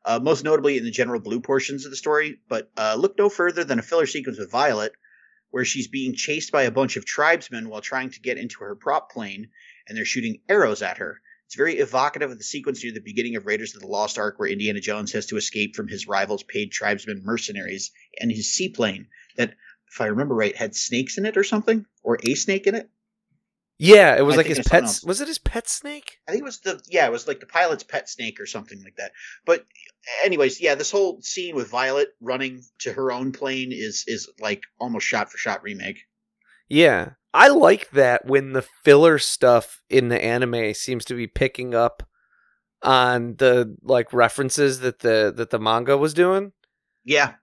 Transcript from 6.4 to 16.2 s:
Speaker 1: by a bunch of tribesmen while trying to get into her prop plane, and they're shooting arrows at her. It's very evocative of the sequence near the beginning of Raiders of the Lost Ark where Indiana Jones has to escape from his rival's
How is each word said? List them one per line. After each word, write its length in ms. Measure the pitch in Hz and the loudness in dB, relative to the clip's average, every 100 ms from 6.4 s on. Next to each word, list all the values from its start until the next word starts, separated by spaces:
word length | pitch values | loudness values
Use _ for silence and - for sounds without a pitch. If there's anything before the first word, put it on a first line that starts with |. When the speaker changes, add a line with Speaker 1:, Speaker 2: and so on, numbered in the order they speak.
| - | -2
Speaker 1:
by 120 | 147 | 0
a 80 | 123 | 0
bunch 260 | 120 131 - | 0 -2 -4
of 80 | - | -8
tribesmen 640 | - 151 170 - 117 113 | -2 0 0 -4 -14 -12
while 120 | 107 | -12
trying 280 | - 131 131 | -10 -8 -10
to 80 | - | -10
get 180 | 135 113 | -8 -8
into 220 | 113 - | -10 -14
her 160 | 101 101 | -14 -8
prop 360 | - 151 - | -4 -4 -4
plane, 380 | 123 101 98 113 _ - - - | -12 -12 -12 -18 _ -20 -20 -14
and 100 | 110 | -8
they're 80 | 101 | -6
shooting 360 | 131 113 107 - | -4 -6 -8 -2
arrows 320 | 208 127 104 | 2 2 -2
at 160 | 95 - | -6 -8
her. 240 | 87 - _ _ _ | -12 -14 _ _ _
It's 100 | - | -2
very 220 | 156 127 | -2 0
evocative 520 | 131 127 143 143 143 | -2 0 -2 -2 -8
of 80 | 113 | -8
the 60 | |
sequence 400 | - 147 139 123 | -12 -8 -8 -8
near 80 | 120 | -10
the 80 | 110 | -12
beginning 380 | 104 104 120 113 | -8 -6 -6 -6
of 80 | 98 | -6
Raiders 280 | 107 110 | -6 -6
of 80 | 101 | -14
the 60 | 98 | -8
Lost 300 | 104 104 - | -6 -4 -4
Ark 200 | 104 - | -6 -4
where 120 | 104 | -6
Indiana 320 | 101 107 101 | -4 -4 -4
Jones 320 | 104 104 104 | -6 -6 -6
has 140 | 107 - | -8 -6
to 100 | 107 | -6
escape 380 | - 107 104 - | -6 -6 -6 -8
from 120 | 101 | -12
his 200 | 98 98 | -12 -6
rival's 360 | 98 | -4